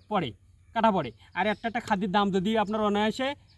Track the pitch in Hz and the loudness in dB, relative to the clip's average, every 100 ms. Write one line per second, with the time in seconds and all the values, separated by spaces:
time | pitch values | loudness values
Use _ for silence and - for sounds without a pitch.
0 | - 208 139 - _ - _ 233 226 190 | -4 -2 -2 -8 _ -20 _ 0 2 2
1 | 135 - - - 240 - 233 233 - 202 | -2 -10 -10 -4 -2 -2 -4 -6 -2 -2
2 | 202 202 202 190 185 220 196 220 214 202 | 0 2 2 2 2 0 0 0 0 2
3 | 214 208 262 285 _ | 0 0 -4 -6 _